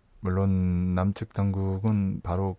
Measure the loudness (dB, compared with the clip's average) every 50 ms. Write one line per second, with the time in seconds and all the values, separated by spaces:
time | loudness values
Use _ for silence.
0 | _ _ -14 -8 -4 -2 0 2 2 2 2 2 2 2 2 2 0 0 0 2
1 | 0 0 -2 -4 -6 -8 -4 -2 0 0 0 0 0 -2 -2 0 0 0 2 2
2 | 2 0 -2 -4 -4 -4 -2 -2 -2 -2 -4